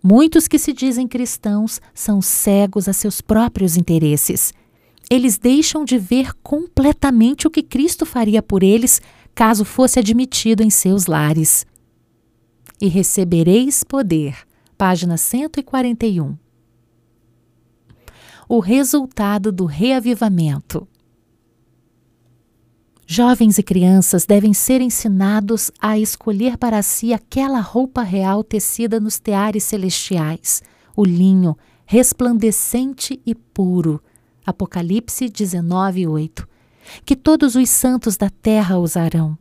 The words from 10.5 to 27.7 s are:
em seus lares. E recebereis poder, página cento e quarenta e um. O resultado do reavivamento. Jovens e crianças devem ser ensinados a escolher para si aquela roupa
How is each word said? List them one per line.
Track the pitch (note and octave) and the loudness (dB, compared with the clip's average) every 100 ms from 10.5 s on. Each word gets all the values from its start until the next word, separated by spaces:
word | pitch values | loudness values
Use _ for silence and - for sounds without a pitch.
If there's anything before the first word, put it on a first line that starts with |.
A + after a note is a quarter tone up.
| G#3+ | 2
em | A3 | 2
seus | - F#3 G3 F3 | 2 2 0 0
lares. | D#3 D3+ D#3+ D#3 - - _ _ _ _ _ _ _ _ _ - _ | 0 2 2 0 0 -4 _ _ _ _ _ _ _ _ _ -20 _
E | G3+ | -2
recebereis | F3 F#3 - F3+ E3+ E3 G#3 C4 - | 0 0 -2 0 2 4 4 2 -2
poder, | - C#4 G#3 D#3+ C#3+ C3+ _ _ _ _ | -4 -4 -2 -2 -4 -10 _ _ _ _
página | F#3+ F3+ F3 E3 | 0 2 0 -2
cento | - A#3+ D#4 D4 | -2 -4 -4 -8
e | |
quarenta | C4 C4 B3 A#3 A3+ | -4 -2 -2 -2 -2
e | F3+ | -2
um. | C#3+ D3 _ _ _ _ _ _ _ _ _ _ _ _ _ _ _ _ - _ - - - | -4 -8 _ _ _ _ _ _ _ _ _ _ _ _ _ _ _ _ -20 _ -20 -20 -2
O | A#3 | 0
resultado | F3+ C4 C#4 D4 C4 - G3+ G#3 G#3 | 2 2 2 -2 -2 -4 -2 -2 -2
do | F#3 F3 | -2 -4
reavivamento. | C#3+ A#3+ C4 A#3 A#3 A3 F3+ D#3 C#3+ - - - _ _ _ _ _ _ _ _ _ _ _ _ _ _ _ _ _ _ _ _ _ - | -2 0 0 -2 -2 0 0 0 -4 -8 -12 -12 _ _ _ _ _ _ _ _ _ _ _ _ _ _ _ _ _ _ _ _ _ -8
Jovens | E3 A#3+ B3 A3+ G3+ | 2 2 4 4 4
e | |
crianças | - F#3 F3+ F#3+ F3 F3+ - | 0 2 4 4 4 0 2
devem | G3+ G#3+ | 2 4
ser | G3+ - C4 | 0 2 0
ensinados | B3 - A3+ F#3+ G3 G#3+ G3+ A3+ - _ | 0 -2 -2 0 0 0 -2 -4 -4 _
a | G#3 G#3+ | -2 -2
escolher | G#3+ - A3+ G3+ B3 A#3+ | -2 -6 -4 -2 -2 -2
para | A#3+ G#3+ | -2 -2
si | G3 - A3+ | -2 -4 -2
aquela | A3 _ C4 C4+ C4 | -4 _ -4 -2 -2
roupa | F#3 | -2